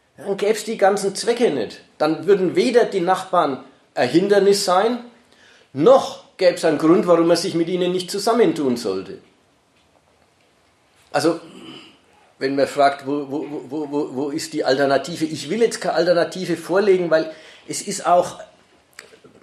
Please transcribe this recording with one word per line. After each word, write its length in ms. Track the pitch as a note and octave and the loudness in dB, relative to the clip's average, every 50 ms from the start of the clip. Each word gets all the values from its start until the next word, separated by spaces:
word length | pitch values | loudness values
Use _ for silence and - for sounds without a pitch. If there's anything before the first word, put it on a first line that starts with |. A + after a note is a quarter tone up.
| _ _ _ | _ _ _
dann 180 | - C3+ G3+ G3 | -12 -8 -8 -6
gäb's 300 | G3 G3+ G#3 G#3+ - - | -2 0 0 0 -2 -4
die 120 | A3+ A3 | -6 -2
ganzen 380 | - G3+ F#3+ G3+ G3 G3 G3 F#3+ | 2 2 2 2 2 -2 -4 -4
Zwecke 340 | - - A3 A#3+ A#3 A#3+ F3+ | -4 -2 -2 0 2 0 0
nicht. 280 | D3 B2 G2+ - - - - _ _ | 0 -2 -6 -6 -10 -16 -20 _ _
Dann 300 | - D3+ D#3 D#3+ D3 D3 | -2 0 0 0 0 2
würden 300 | F#3+ G3 F#3 F#3 E3 C#3 | 2 2 4 2 0 0
weder 260 | F3 A3+ B3+ A3+ A#3+ G#3 | 0 2 4 4 2 2
die 160 | - G3+ F#3+ | 2 0 -2
Nachbarn 640 | E3+ F#3 F#3 F3+ - - F3+ F3 D#3 C#3+ C3 - - - _ _ _ _ - | 0 0 0 -2 -2 -2 0 0 0 0 -2 -6 -10 -16 _ _ _ _ -4
ein 140 | D#3 C3 A#2 | -2 0 2
Hindernis 560 | B2+ E3+ G3 G3+ G#3 G3+ F#3+ G3+ G3 G3 - | 2 2 2 4 2 4 4 4 2 2 2
sein, 400 | F#3 F3+ F#3+ G#3 A#3 B3 A#3 - - - _ _ _ _ _ _ _ _ _ _ _ | 2 2 2 2 0 -2 -4 -8 -14 -20 _ _ _ _ _ _ _ _ _ _ _
noch 540 | - C3 D#3 A#3 C4+ C4+ - - - - - _ _ | -4 2 6 6 6 6 4 0 -10 -14 -20 _ _
gäb's 300 | - F#3 F3 E3+ - - | 0 0 2 2 2 0
einen 120 | E3 D3+ | 0 0
Grund, 300 | C#3+ D#3 D#3 F3 E3+ F3 | 2 4 4 4 4 4
warum 200 | F3 E3+ E3 E3+ | 4 4 4 4
man 100 | E3+ E3+ | 4 2
sich 180 | E3 F3+ F3+ - | 2 0 -2 -2
mit 140 | E3 E3 E3+ | -2 -2 -2
ihnen 240 | F#3 F3+ F3+ F3+ F3+ | -2 -2 -2 -2 -2
nicht 180 | F#3 F3+ - | -4 -6 -6
zusammentun 640 | G3+ G3 G3 A#3+ B3 A#3+ G#3+ E3 - D#3 C#3+ C3 A#2+ | -8 -4 -2 0 2 4 4 2 2 0 -2 -2 -2
sollte. 440 | A#2 - G2+ F#2+ F#2+ F#2 F#2+ F#2+ - - _ _ _ _ _ _ _ _ _ _ _ _ _ _ _ _ _ _ _ _ _ _ _ _ _ _ _ _ _ _ _ _ _ _ _ _ _ | -2 -4 -4 -6 -6 -8 -12 -16 -20 -20 _ _ _ _ _ _ _ _ _ _ _ _ _ _ _ _ _ _ _ _ _ _ _ _ _ _ _ _ _ _ _ _ _ _ _ _ _
Also, 280 | - D3 C#3+ E3 E3 E3 - - - - - - - - - - _ _ _ _ _ _ _ _ _ - | -2 0 0 0 -2 -2 -6 -18 -20 -20 -20 -20 -20 -20 -20 -20 _ _ _ _ _ _ _ _ _ -6
wenn 160 | C#3 C3+ C#3 | -6 -4 -2
man 120 | C#3 C3 | 0 -2
fragt, 400 | - - C#3+ C#3 C#3+ C#3 - C3 | 0 2 2 2 2 2 -2 -6
wo, 240 | C3+ D3 D3 C#3 C3+ | -4 -4 -4 -4 -6
wo, 160 | C3 D3+ C3+ C#3+ D3 D#3+ - B2 | -8 -8 -8 -8 -10 -12 -10 -8
wo, 200 | C#3 D#3 D3+ C#3 | -8 -8 -6 -4
wo, 260 | C#3+ C#3+ D3+ - C3 | -4 -4 -4 -4 -4
wo 140 | B2+ D3 C#3+ | -6 -6 -4
ist 200 | C#3+ D#3 - - | -6 -6 -8 -8
die 140 | D#3 D3 - | -6 -4 0
Alternative? 580 | C3 C3+ C#3 C#3+ C3+ C#3 C3+ - E3+ E3+ - D#3 | 0 0 2 2 2 0 0 -2 -4 -8 -6 -6
Ich 260 | D#3 D#3 C3+ C3 C#3+ | -6 -6 -8 -8 -4
will 120 | F#3+ A3+ | -2 0
jetzt 180 | A#3 - - - | 0 0 0 -2
keine 160 | - E3+ C#3+ | -4 -2 0
Alternative 640 | D#3+ E3+ F3+ E3 E3+ D#3+ E3 - F#3 F3+ D#3+ E3+ | 0 2 2 2 2 0 -2 -4 -6 -6 -4 -6
vorlegen, 520 | E3 - - F3 G3 G#3+ G3+ F#3 F3+ F3 D#3+ | -6 -4 -2 0 2 4 4 2 2 2 2
weil 220 | D#3+ D#3+ D#3 - - - - - - - _ | 2 2 0 -2 -8 -16 -20 -20 -20 -18 _
es 140 | - D3 - | -12 -10 -10
ist 240 | - G3+ F#3+ - - | -8 -8 -8 -4 0
auch, 340 | D#3+ F3 F3+ F3 - - - - - _ _ _ _ _ _ _ _ _ - - - - - - - _ _ | 2 2 2 2 0 -4 -14 -18 -20 _ _ _ _ _ _ _ _ _ -20 -20 -20 -20 -20 -20 -20 _ _